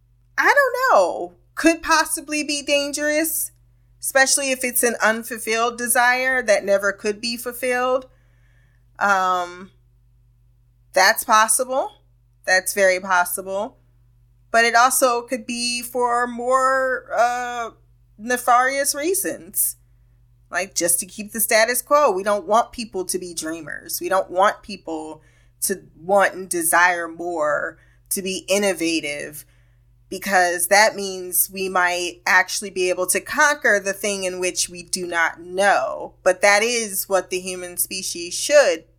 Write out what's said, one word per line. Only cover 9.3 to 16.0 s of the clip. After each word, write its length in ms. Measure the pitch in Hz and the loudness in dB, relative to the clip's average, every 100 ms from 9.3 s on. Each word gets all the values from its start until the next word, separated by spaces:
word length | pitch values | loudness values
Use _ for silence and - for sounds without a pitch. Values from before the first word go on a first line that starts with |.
| 180 175 180 190 _ _ _ _ _ _ _ _ _ _ _ _ | 0 -2 -10 -18 _ _ _ _ _ _ _ _ _ _ _ _
that's 300 | 190 196 226 | 2 2 2
possible. 680 | - 214 226 - 254 262 415 _ _ _ _ _ - | 2 4 4 0 0 -2 -4 _ _ _ _ _ 0
That's 280 | 185 185 | 0 2
very 260 | 202 190 185 | 2 2 2
possible. 800 | 190 180 180 - 190 196 247 _ _ _ _ _ _ _ _ | 0 0 2 -4 -6 -6 -6 _ _ _ _ _ _ _ _
But 160 | 226 233 | 4 6
it 100 | 233 | 6
also 480 | 254 - 254 240 | 4 4 2 0
could 220 | 233 254 214 | -4 -8 -8
be 380 | 240 240 240 | -8 -6 -6
for 420 | 247 247 | -6 -2